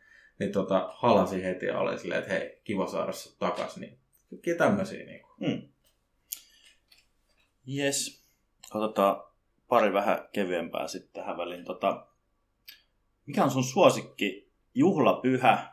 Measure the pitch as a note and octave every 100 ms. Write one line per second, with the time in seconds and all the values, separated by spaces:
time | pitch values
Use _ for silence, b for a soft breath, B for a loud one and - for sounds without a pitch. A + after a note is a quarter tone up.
0 | b b b - G2+ G2 E2+ F#2+ - -
1 | A#2+ G#2 F#2 F#2+ F#2 F2+ G2 F#2 F#2+ F#2
2 | F2 E2 G#2 F#2 - - - G2 F2 F#2
3 | F#2 - - _ F2+ - - - - -
4 | _ _ _ - F3 E3+ C#3+ - G2+ F#2+
5 | - - _ _ D3+ - - _ _ _
6 | _ _ _ - b b b b _ _
7 | _ _ _ _ _ _ B2+ C#3 C#3 C#3
8 | - - _ _ _ _ - G#2+ G#2+ -
9 | G2 - - _ _ _ - A#2+ G#2+ G2
10 | G#2 E2+ - G#2 F#2 F2 E2 - - F#2
11 | - F#2 G2 E2+ F2 F2+ E2+ - G2 -
12 | - _ _ _ _ _ B B B _
13 | _ _ - E3+ D3+ C3 B2+ G3+ D3+ A2
14 | - - G2 - - _ _ B2 E3 D#3
15 | A2 - B2+ B2+ B2 G2+ -